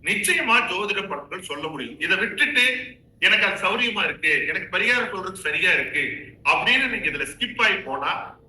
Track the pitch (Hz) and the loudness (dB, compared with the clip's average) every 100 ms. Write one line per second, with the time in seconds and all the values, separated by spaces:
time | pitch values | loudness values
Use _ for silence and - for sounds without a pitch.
0 | 165 202 202 359 240 233 - 180 202 202 | 0 0 2 0 4 2 2 -2 -2 -2
1 | 196 190 - 185 - 143 151 147 117 - | -4 -8 -8 -12 -8 -8 -6 -6 -10 -6
2 | - - 220 - - - 254 254 - - | 0 0 0 0 2 4 2 2 -6 -14
3 | - _ 185 - 202 202 190 220 240 208 | -20 _ 4 4 2 0 0 0 0 0
4 | 151 - 160 147 - - - 180 226 247 | -2 0 2 2 0 -4 -2 0 2 2
5 | 226 196 185 185 156 - 185 160 135 147 | 2 -4 -8 -6 -4 2 2 2 0 -2
6 | - - - - - - - 262 254 233 | -2 -4 -14 -6 0 2 4 4 2 -2
7 | - 220 - - 247 - 214 190 - 139 | -4 -4 -6 -6 -6 2 2 2 -2 -4
8 | 143 170 - - | -2 -4 -6 -14